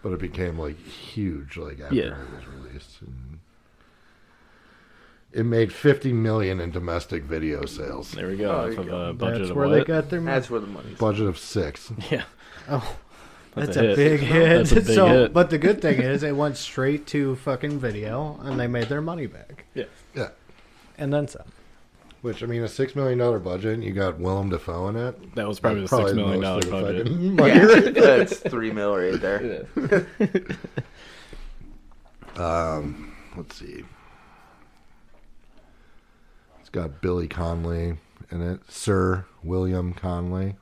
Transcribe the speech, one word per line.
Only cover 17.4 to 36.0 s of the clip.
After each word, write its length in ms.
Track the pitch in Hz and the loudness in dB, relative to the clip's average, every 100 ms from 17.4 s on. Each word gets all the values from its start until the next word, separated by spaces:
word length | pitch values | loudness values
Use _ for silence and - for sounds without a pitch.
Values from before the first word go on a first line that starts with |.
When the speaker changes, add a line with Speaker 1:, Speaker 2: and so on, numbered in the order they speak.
| - 131 147 147 | -4 -4 -4 -4
Speaker 4:
video, 580 | 127 104 107 120 151 147 | -4 -4 -6 -6 -8 -10
and 160 | 135 127 | -8 -4
they 80 | 120 | -2
made 200 | 120 117 | -2 -2
their 140 | 143 | -4
money 240 | 160 175 123 | -4 -6 -10
back. 400 | - - 139 - | -12 -20 -20 -14
Speaker 2:
Yeah. 120 | 139 117 - - 143 | -10 -10 -12 -16 -10
Speaker 1:
Yeah. 140 | 113 - _ - - - - - | -10 -10 _ -20 -20 -20 -20 -8
Speaker 4:
And 120 | 143 | -4
then 160 | 147 143 | -2 -4
some. 140 | - - - - - - _ - - | -10 -20 -20 -20 -20 -20 _ -20 -12
Speaker 1:
Which, 220 | 120 107 | -10 -8
I 20 | 117 | -6
mean, 160 | 117 | -4
a 40 | 113 | -6
six 280 | - 131 143 | -4 -4 0
million 220 | 135 123 | 0 2
dollar 220 | 120 110 | 2 0
budget, 420 | 90 90 107 113 | -2 -4 -2 -2
you 120 | 104 | -4
got 260 | 98 95 80 | -2 -2 -2
Willem 300 | 90 98 98 | -2 -2 -2
Dafoe 400 | 92 - 87 95 | -4 -4 -6 -4
in 60 | 113 | -4
it. 400 | 123 - 95 - | -6 -8 -12 -8
Speaker 2:
That 120 | 104 | -6
was 120 | 104 | -2
probably 220 | 117 104 | 0 0
Speaker 1:
That's 100 | 92 | 0
Speaker 2:
the 60 | 127 | 2
Speaker 1:
probably 140 | 101 | 2
Speaker 2:
six 60 | 107 | 2
million 240 | 98 95 | 0 0
dollar 140 | 95 92 | 0 0
Speaker 1:
most 100 | 90 | -2
of 60 | |
the 100 | 95 | -2
Speaker 2:
budget. 260 | 98 90 117 | -2 -2 -2
Speaker 1:
fucking 280 | 170 180 190 | -2 0 6
money 180 | 147 | 8
Speaker 3:
Yeah, 120 | - 202 | 10 12
Speaker 1:
right 280 | 226 392 262 | 10 8 8
there. 220 | 220 127 | 8 8
Speaker 3:
that's 180 | 190 - | 4 -2
three 340 | 185 123 113 | -4 -2 -2
mil 240 | 107 101 98 | -2 0 0
right 240 | 92 113 | 0 0
there. 460 | 95 101 120 92 - - - 196 180 - | -2 -2 -4 -8 -8 -6 2 0 0 -2
Speaker 2:
Yeah. 80 | 202 | 0
<laughs> 140 | 190 - 185 - - - - - - - - - - - - - - - - - - | 0 -4 -12 -10 -12 -12 -18 -20 -20 -20 -18 -16 -16 -18 -20 -20 -20 -20 -20 -18 -8
Speaker 1:
Um, 760 | 85 82 82 78 73 67 - - - 92 | -2 -2 -2 -4 -6 -10 -16 -18 -18 -16
let's 200 | 82 - | -16 -16
see. 260 | 76 73 - - - - - - - - - _ - - - - - - - - - - - - | -16 -16 -18 -20 -20 -20 -20 -20 -20 -20 -20 _ -20 -20 -20 -20 -20 -20 -20 -20 -20 -20 -20 -20